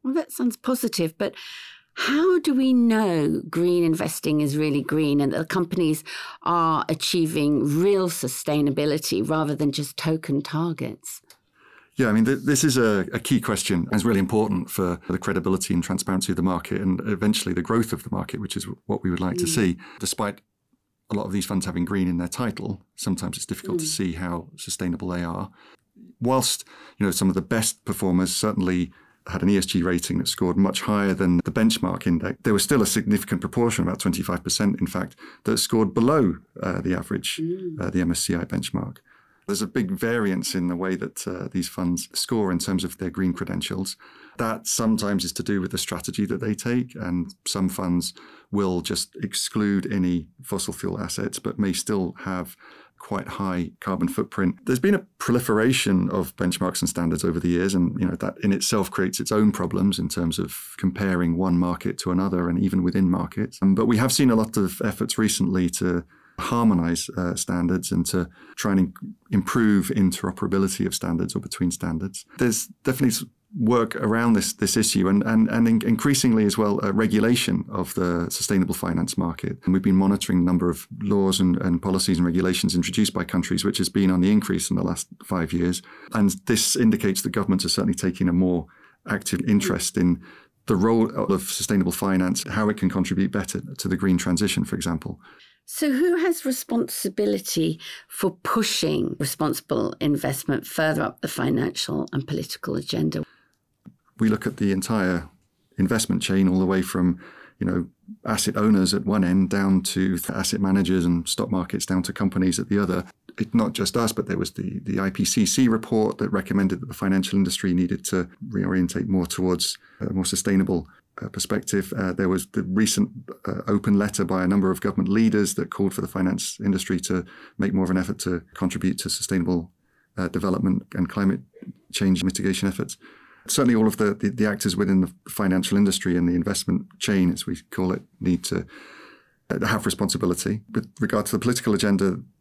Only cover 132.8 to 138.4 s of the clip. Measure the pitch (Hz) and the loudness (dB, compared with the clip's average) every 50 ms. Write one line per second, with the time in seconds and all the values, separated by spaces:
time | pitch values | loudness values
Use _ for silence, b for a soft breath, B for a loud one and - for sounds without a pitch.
132.8 | - - - _ B B B B B B B B B B - - 139 123 120 110 | -6 -6 -8 _ B B B B B B B B B B 0 2 4 4 6 6
133.8 | 110 110 101 - 110 104 98 - - 104 - - 107 107 101 104 - 104 87 95 | 4 4 4 2 2 0 2 0 -2 -4 0 2 0 0 0 0 -2 -2 0 2
134.8 | 101 95 98 95 92 90 - _ _ - - - 104 95 95 92 92 - 101 101 | 2 4 4 4 2 2 -2 _ _ -12 -4 0 2 2 2 2 2 2 4 4
135.8 | 104 98 92 - - 92 87 87 87 87 90 90 82 101 101 - - - - - | 4 4 2 0 0 0 2 2 2 2 2 2 0 0 -2 -2 -2 0 -2 -2
136.8 | - - - _ - - 104 95 92 90 85 - - - 87 78 - _ - - | -2 -6 -12 _ -2 0 2 4 4 4 2 0 -4 -8 -8 -8 -10 _ -4 -2
137.8 | 92 90 92 - - _ _ _ 92 90 90 87 | 0 0 -2 -4 -6 _ _ _ 0 0 0 0